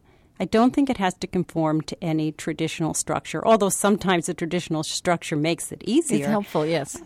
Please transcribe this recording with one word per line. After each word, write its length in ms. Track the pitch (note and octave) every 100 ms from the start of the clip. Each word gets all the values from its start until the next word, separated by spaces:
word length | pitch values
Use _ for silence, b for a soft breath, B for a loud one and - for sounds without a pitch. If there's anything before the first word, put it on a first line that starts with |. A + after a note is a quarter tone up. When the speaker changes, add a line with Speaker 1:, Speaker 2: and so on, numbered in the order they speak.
| b b b b
Speaker 1:
I 60 |
don't 300 | F#3 A3 B3
think 140 | C#4+ C4+
it 80 | A#3+
has 160 | F#3
to 120 | - F3+
conform 540 | F#3 - E3 D#3 D#3
to 140 | - -
any 260 | E3+ D#3 D#3
traditional 600 | D3+ - D#3 D#3+ - D#3
structure, 520 | - - D#3 - D#3+ -
although 240 | A3 G3
sometimes 560 | - G3+ - F#3 F3 F3+
the 80 |
traditional 480 | E3 E3 F3 - D#3
structure 540 | - - F#3 E3+ - D3+
makes 360 | D#3+ E3+ -
it 100 | - -
easier. 320 | C#4 E4+ G#3
Speaker 2:
It's 80 | C#3+
helpful, 380 | G#3+ G3 E3 D#3
yes. 300 | E3 C#3 -